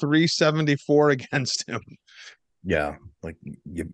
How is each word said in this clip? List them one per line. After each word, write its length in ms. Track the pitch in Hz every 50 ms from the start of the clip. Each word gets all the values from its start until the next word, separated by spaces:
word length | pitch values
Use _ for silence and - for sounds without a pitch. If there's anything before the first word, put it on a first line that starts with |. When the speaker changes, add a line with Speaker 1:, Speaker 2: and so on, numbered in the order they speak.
Speaker 1:
three 260 | 156 143 151 156 170
seventy-four 840 | 160 - - 170 156 151 160 156 147 143 - - - 147 147 147 147
<laughs> 0 |
against 580 | 139 127 113 - - 139 127 - - - - -
him. 140 | - - - - - _ _ _ - - - - - _ _ _ _ _ -
Speaker 2:
Yeah, 320 | 90 87 76 73 73 76 - - - - _
like, 140 | - 82 80 - - 73 - - _ -
you, 180 | 85 85 80 82